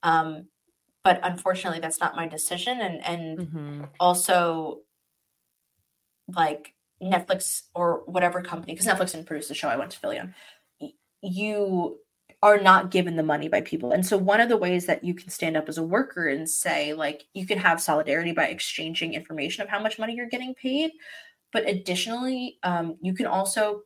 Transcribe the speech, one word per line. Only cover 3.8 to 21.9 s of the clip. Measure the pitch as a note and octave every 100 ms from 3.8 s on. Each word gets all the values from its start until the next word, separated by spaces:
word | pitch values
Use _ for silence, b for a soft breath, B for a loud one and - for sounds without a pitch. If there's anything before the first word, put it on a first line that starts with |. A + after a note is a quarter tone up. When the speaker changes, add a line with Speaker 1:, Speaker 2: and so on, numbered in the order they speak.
| D3 -
Speaker 1:
also, | F3+ F3+ - G#3+ E3+ E3 D#3 - _ _ _ _ _ _ _ _ _ _ _ _ _ _ -
like, | F#3 D#3 D3+ - _ _ _
Netflix | F#3 F#3 F3+ F#3 - - -
or | F3 F3 E3 -
whatever | F#3 F3+ F3
company, | F3+ E3 E3+ F3
'cause | A3
Netflix | F#3+ F#3
didn't | E3 E3
produce | D3+ D3+
the | D3+
show | D3+
I | B2
went | G2
to | -
Philly | - -
on, | F#3 F#3 B B B _
y-, | - _ _ _
you | G3 F3+ G#3+ G#3 G3+ F#3 E3+ - _ _ _ _
are | G#3 G#3
not | G3 F#3 F#3
given | F#3 F3+ E3
the |
money | D#3 D3+ D3+
by | F#3+
people. | D#3 - B2
And | C#3 F#3
so | G3+
one | F#3+ G#3
of | A#3
the | A3+
ways | F3+ F3+ F3
that | E3+
you | F3 F3
can | -
stand | - E3 D#3
up | D#3
as | D#3+
a |
worker | E3 G3 C4 - D#3+
and | C#3 D#3+
say, | - F3+ D3+ D3
like, | D3+ D3 D3+ -
you | G3 F#3
can | G3
have | F#3 E3+
solidarity | - D3+ D3+ D3 E3+
by | E3 D#3
exchanging | E3 - - D#3+ E3 E3 E3
information | - D#3+ D3 -
of | G3+
how | G3+
much | G#3+ G#3+
money | A3
you're | A#3 A#3+
getting | B3 B3+
paid. | C4 C4 C4+ D#4+ D#4+ B B B B _
But | A3+ G#3+
additionally, | G3 F#3